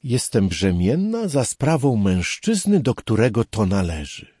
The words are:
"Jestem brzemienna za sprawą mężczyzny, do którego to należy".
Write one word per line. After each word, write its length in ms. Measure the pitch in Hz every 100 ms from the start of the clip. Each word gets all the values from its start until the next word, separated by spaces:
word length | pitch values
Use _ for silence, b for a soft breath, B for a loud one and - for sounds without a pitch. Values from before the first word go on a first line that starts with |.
"Jestem 440 | 139 123 - 120 98
brzemienna 800 | 85 98 87 90 151 202 226 208
za 180 | 139 120
sprawą 500 | - 139 160 139 117
mężczyzny, 800 | 98 92 87 - - 220 202 202
do 160 | 127 117
którego 480 | - 107 123 110
to 220 | 113 110 98
należy". 640 | 98 90 80 73 - - _